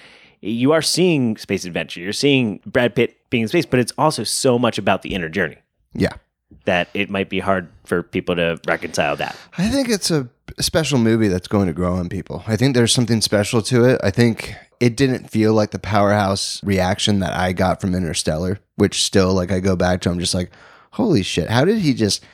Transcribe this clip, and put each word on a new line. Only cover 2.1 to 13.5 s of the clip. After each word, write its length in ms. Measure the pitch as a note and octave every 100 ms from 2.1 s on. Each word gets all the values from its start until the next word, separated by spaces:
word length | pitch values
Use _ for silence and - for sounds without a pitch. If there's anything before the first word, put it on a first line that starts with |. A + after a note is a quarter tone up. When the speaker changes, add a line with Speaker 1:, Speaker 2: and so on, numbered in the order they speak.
Speaker 1:
seeing 480 | - C#3+ C3+ A2+ F#2
Brad 300 | G2+ C3 A#2+
Pitt 220 | B2 A#2 _ _
being 120 | A#2+
in 60 | A2
space, 180 | E3+ -
but 120 | B2+
it's 140 | A2+ -
also 260 | D3+ D3+
so 340 | G#2+ - C3 A#2+
much 200 | A#2 G#2+
about 240 | G2 F#2+
the 120 | -
inner 140 | F#2+ D#2+
journey. 300 | F2+ D#2+ - _ _ _
Speaker 2:
Yeah. 180 | - F2+ - _ _ _ D2+
Speaker 1:
That 240 | - F2+ F2
it 160 | G2+ F#2+
might 180 | G2 F#2+
be 120 | F#2+
hard 280 | F#2 F#2+ E2+ -
for 180 | - F2+
people 340 | - - F2+ F2
to 220 | E2+ D#2+ -
reconcile 500 | E2 E2+ F2+ D2+ D2
that. 200 | - - - -
Speaker 2:
I 100 | G#3+
think 200 | C#4 A#3+
it's 220 | G3+ -
a 180 | D#3 B2 _ - -
special 400 | - F3 C#3 C3+
movie 300 | A2+ A2+ G#2+
that's 200 | F2+ -
going 180 | G#2 F#2
to 60 |
grow 220 | D#2 F2+
on 140 | F2+ F2
people. 340 | F#2 - F#2 -
I 100 | A2
think 180 | C3+
there's 180 | A#2+ A2+
something 280 | - A2+ A2+
special 420 | - G#2 G#2